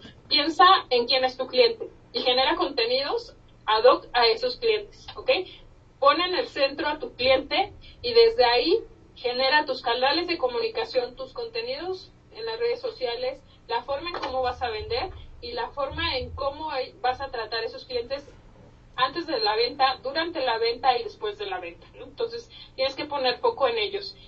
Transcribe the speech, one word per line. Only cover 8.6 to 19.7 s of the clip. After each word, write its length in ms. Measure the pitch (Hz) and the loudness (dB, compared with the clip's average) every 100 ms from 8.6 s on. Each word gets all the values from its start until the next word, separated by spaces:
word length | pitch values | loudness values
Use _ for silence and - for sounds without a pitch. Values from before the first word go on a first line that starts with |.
| 320 440 - - - | 2 0 -2 -16 -20
genera 520 | - 240 247 262 302 294 | -8 -4 0 2 2 2
tus 160 | 247 | -2
canales 440 | - 247 262 320 349 | -2 0 2 2 -2
de 120 | 339 | -2
comunicación, 800 | 254 240 226 - 453 - 494 - | -2 -2 -4 -4 -4 -2 -4 -6
tus 160 | - | -12
contenidos 800 | - 453 466 480 311 349 381 - - - 427 | -10 -8 -8 -6 -6 -6 -8 -12 -20 -20 -12
en 100 | 453 | -8
las 120 | 453 | -4
redes 220 | 466 494 | -2 -2
sociales, 600 | 480 - 494 247 254 - - - - | -6 -6 -6 -4 -6 -8 -12 -18 -6
la 140 | 254 | -6
forma 280 | 277 277 339 | -4 -6 -6
en 100 | 349 | -8
cómo 220 | 269 262 | -4 -2
vas 200 | 247 254 | -2 -2
a 80 | 247 | -4
vender 400 | 214 208 240 381 - - - | -6 -4 -4 -6 -10 -18 -16
y 120 | 240 | -10
la 160 | 233 - | -8 -6
forma 480 | - 277 320 330 262 | -6 -6 -4 -4 -4
en 140 | 240 | -6
cómo 400 | - 277 294 311 269 254 - | -6 -6 -6 -6 -6 -6 -4
vas 180 | 247 254 | -4 -2
a 100 | 269 | -6
tratar 320 | 277 220 226 | -8 -6 -6
a 40 | 233 | -6
esos 180 | 539 | -8
clientes 400 | - 247 240 277 - - - - - - - - | -8 -8 -6 -8 -10 -20 -20 -20 -20 -20 -12 -2
antes 300 | 269 339 330 | -2 -2 -4
de 120 | 302 | -2
la 160 | 415 | 0
venta, 300 | 440 494 | 0 0